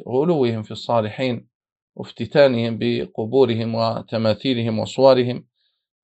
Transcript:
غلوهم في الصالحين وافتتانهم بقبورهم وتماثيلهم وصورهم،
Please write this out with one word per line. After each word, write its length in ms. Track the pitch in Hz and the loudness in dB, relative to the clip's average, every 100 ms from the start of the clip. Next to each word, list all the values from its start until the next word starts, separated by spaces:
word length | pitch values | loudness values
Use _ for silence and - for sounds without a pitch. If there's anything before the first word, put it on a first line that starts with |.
| - | -4
غلوهم 560 | 127 165 160 120 113 | -2 0 2 0 -2
في 80 | 110 | -8
الصالحين 760 | 113 - 120 107 104 131 123 - _ _ _ _ - | -10 -2 0 0 -4 -4 -4 -10 _ _ _ _ -16
وافتتانهم 840 | - - 117 156 139 117 117 117 | -14 -10 -2 4 4 4 -2 -2
بقبورهم 920 | 117 120 - - 110 131 123 113 113 113 | -2 -2 -4 -6 -2 2 2 2 -2 -2
وتماثيلهم 1040 | 113 117 - 110 113 107 139 120 113 110 | -2 -4 -6 -2 0 0 -2 -2 -2 -4
وصورهم، 680 | - - 135 127 123 120 - _ _ _ _ _ | -4 4 4 6 2 -4 -12 _ _ _ _ _